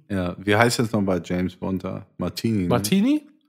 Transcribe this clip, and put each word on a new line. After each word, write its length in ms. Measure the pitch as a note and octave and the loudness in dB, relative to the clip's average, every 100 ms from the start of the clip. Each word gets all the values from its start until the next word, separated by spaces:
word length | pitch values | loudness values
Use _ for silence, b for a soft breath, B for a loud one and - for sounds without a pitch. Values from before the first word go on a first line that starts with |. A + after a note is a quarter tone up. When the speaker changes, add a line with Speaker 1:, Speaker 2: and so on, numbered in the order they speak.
| - | -6
Speaker 1:
Ja, 260 | G2 F2 F2+ | -2 -2 -4
wie 180 | G2 G#2 | 0 4
heißt 240 | A#2+ A#2+ | 4 2
das 120 | A2+ | 0
noch 100 | A2 | 0
bei 180 | F#2+ F2+ | 0 0
James 320 | - F2+ F2+ - | -2 -2 -2 -4
Bond 280 | F#2+ F#2+ | -6 -4
da? 220 | F#2 G#2 G2+ - | -6 -10 -14 -6
Martini, 460 | F2+ - A#2 G#2+ | -6 -2 -2 0
ne? 40 | F2 | 2
Speaker 2:
Martini? 580 | A#2+ G#2 G3 A#3+ D4+ - _ | 0 2 2 4 0 -2 _